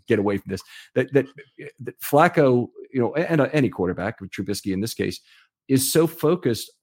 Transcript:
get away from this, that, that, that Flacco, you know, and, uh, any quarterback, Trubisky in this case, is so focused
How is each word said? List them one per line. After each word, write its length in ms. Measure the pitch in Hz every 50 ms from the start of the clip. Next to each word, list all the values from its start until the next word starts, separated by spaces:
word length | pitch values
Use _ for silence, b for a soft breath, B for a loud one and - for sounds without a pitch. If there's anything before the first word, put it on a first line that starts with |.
| - -
get 120 | 117 104
away 180 | 98 104 101 95
from 140 | - -
this, 100 | 95 92 B B B B B B B
that, 180 | 131 127 - 131
that, 120 | 139 131 - - - - _ _ - - - - _
that 180 | 127 123 - -
Flacco, 680 | - - 143 143 165 175 170 165 147 131 123 123 120 - - - - - -
you 80 | 131
know, 120 | 120 104 -
and, 260 | 151 165 165 165 151
uh, 80 | 131 -
any 180 | - 151 131 101
quarterback, 500 | - - 92 87 87 85 90 107 110 -
Trubisky 500 | 95 95 - - 98 98 101 - - 101
in 80 | 92 95
this 120 | 104 113 -
case, 260 | - 95 95 - - b b b b b b b _ _ -
is 240 | 135 131 135 -
so 160 | - 160 165 160
focused 640 | - - - 147 175 180 - 127 113 - - - _ _